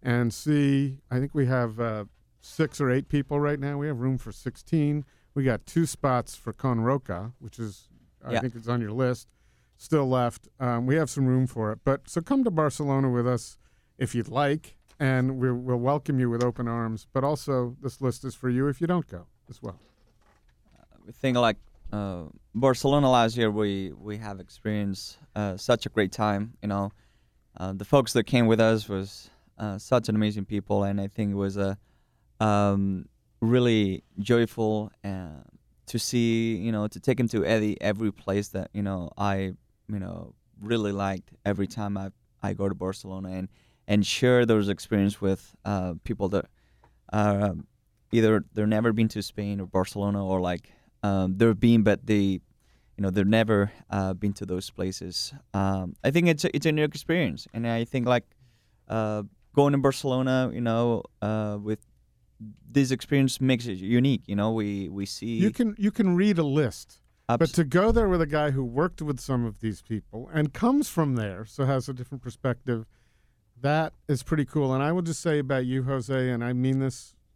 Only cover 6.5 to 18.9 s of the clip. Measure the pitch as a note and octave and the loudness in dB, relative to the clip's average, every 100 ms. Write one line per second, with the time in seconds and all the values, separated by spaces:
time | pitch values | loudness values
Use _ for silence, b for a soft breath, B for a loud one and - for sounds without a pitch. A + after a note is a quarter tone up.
6.5 | - C3 A2+ A2+ C#3 - F2+ A2 - A#2 | -4 -2 0 2 0 -2 -8 -8 -14 -18
7.5 | - A2 - _ _ _ _ - A#2 B2 | -10 -10 -10 _ _ _ _ -6 -4 -4
8.5 | A2+ A#2 A#2+ G#2+ A#2+ B2+ B2 - _ _ | -6 -4 -2 -2 -2 -2 -2 -8 _ _
9.5 | _ _ _ - D#3 C3 B2+ A#2+ - - | _ _ _ 0 2 2 2 0 -4 -16
10.5 | - B2+ A#2+ B2+ D#3 C#3+ C#3+ B2+ B2+ B2+ | -6 -2 0 2 2 0 0 2 2 0
11.5 | A#2 G#2+ A2 C#3 C#3 - E3+ E3 C4+ A#3 | -2 -4 -2 0 -2 -2 -6 0 0 2
12.5 | D#3+ D3+ - C#3+ C3+ C3+ A#2+ A#2+ A#2+ - | 2 0 0 0 2 2 2 0 -2 -4
13.5 | - _ _ _ - B2+ A#2+ G#2+ B2 C#3+ | -18 _ _ _ -6 -4 -2 -2 0 0
14.5 | D#3+ - - _ - C3+ C3 C3 C3 B2+ | 0 -4 -20 _ -2 0 2 0 0 -2
15.5 | B2 B2+ B2 B2 D3 D3 C3+ B2 A#2 B2 | -2 -2 0 0 0 0 0 2 2 0
16.5 | A#2 A#2 A#2 A2+ A2 - C3+ C#3 D3 - | 0 -4 -2 -4 -6 -6 -2 0 -2 -2
17.5 | C3 B2 C3 C3+ - C3 A#2+ C3 - B2+ | -2 -2 -6 -10 -4 -4 -4 -8 -6 -2
18.5 | B2 C#3+ C3+ E3+ | 0 0 -2 0